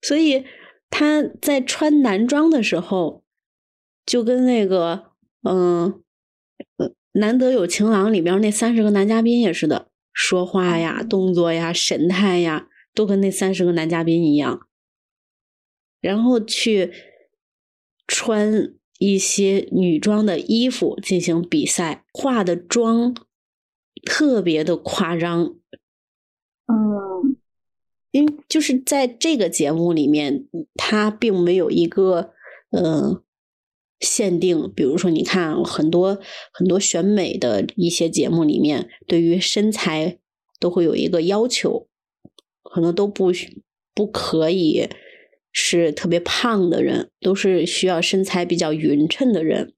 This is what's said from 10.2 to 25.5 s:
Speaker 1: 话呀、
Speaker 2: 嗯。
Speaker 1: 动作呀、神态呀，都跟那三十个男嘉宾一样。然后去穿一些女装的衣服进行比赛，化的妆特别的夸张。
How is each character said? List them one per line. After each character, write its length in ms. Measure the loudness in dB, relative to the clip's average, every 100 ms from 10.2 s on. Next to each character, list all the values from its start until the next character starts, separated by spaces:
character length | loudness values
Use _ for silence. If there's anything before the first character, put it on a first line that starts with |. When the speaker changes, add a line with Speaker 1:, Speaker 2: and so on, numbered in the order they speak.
| -2 0 0
Speaker 1:
话 340 | 0 0 0
呀、 200 | -2 -4
Speaker 2:
嗯。 80 | -4
Speaker 1:
动 240 | 0 0
作 180 | 2 2
呀、 220 | 0 -2
神 340 | -2 -2 0 0
态 320 | 2 2 2
呀， 300 | 0 -2 -6 _ _
都 120 | -4 0
跟 140 | 2
那 100 | 0
三 240 | 0 -2
十 120 | 0 0
个 80 |
男 160 | 0 0
嘉 120 | -2
宾 220 | 0 2
一 140 | 4 2
样。 300 | 0 -6 _ _ _ _ _ _ _ _ _ _ _ _ _ _
然 240 | -4 0
后 160 | 2 2
去 540 | 0 -4 0 0 0 -6 -20 _ _ _ _ _ _ _ _ _ _
穿 680 | -6 -2 0 2 0 -2 -6 _ _
一 200 | 0 0
些 480 | 0 0 2 2 0
女 260 | 0 2 2
装 260 | 2 2 2
的 140 | 0
衣 300 | 0 0 2
服 280 | 0 -4 -4
进 180 | -2 -2
行 220 | 0 -2
比 240 | 0 -2 -2
赛， 400 | -2 -4 -6 _
化 320 | -6 -2 0 0
的 100 | -2
妆 580 | -2 0 2 2 0 -4 _ _ _ _ _ _ _ -18 -8
特 360 | 0 2 2
别 220 | 0 0
的 140 | 0 -4
夸 400 | -4 -4 -2 -2
张。 380 | -2 0 -2